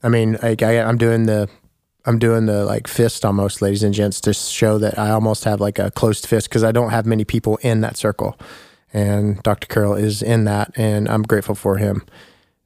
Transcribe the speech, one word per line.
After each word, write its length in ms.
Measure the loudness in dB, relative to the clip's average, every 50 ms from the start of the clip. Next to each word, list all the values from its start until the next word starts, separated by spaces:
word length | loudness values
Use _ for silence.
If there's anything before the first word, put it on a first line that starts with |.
| 0
I 60 | 2
mean, 300 | 2 2 2 2 0 0 0
like, 200 | -2 0 0 2
I, 180 | 2 2 2
I'm 160 | 2 0 0
doing 300 | 2 2 2 2 2 2
the, 200 | 2 2 0 0 -2 -6 _ _ _ _ _ _ _ _ _ -2
I'm 120 | 0 0 2
doing 280 | 2 2 2 2 2
the, 180 | 2 2 0 0
like, 240 | 0 -2 -4 -6 -4
fist 360 | 0 2 2 2 2 0 -2
almost, 340 | 0 2 2 0 -2 -2 -2
ladies 220 | -2 0 0 0 0
and 100 | 0 0
gents, 300 | 0 0 -2 -2 -2 -2
to 100 | -2 -2
show 460 | -2 -2 -8 -4 0 2 2 2 2
that 200 | 0 -2 -2 -2
I 120 | -2 0
almost 340 | 0 2 2 0 0 0 -2
have, 160 | -2 -2 0
like, 180 | 0 -2 0 -2
a 120 | -2 -4
closed 360 | -2 0 0 0 0 0 -2
fist 220 | 0 0 0 0 0
'cause 160 | 0 2 2
I 80 | 2 2
don't 160 | 2 0 0
have 160 | 0 -2 0
many 200 | 0 0 0 0
people 340 | -2 -2 -2 0 0 -2 0
in 220 | 0 0 0 0 0
that 160 | -2 -4 -2
circle. 400 | -2 -2 -2 -2 -4 -8 -8 -10 -14 -20 -20 -20 -20 -20 _ _ _ _ -4
And 480 | -2 -2 0 0 0 0 -2 -2 -2 0
Doctor 240 | -2 -2 -2 -4
Carroll 280 | -4 -2 0 0 0 0
is 280 | 0 0 -2 -2 -2 -2
in 220 | 0 2 2 2
that, 280 | 2 0 0 -2 -4 -4
and 360 | -2 -2 0 0 0 0 0
I'm 120 | 0 -2 0
grateful 320 | 0 0 0 0 -2 -6
for 220 | -4 -2 -2 0
him. 260 | 0 0 -2 -2 -4 -6 -10 -14 -20 -20 -20 _ _ _ _ _ _ _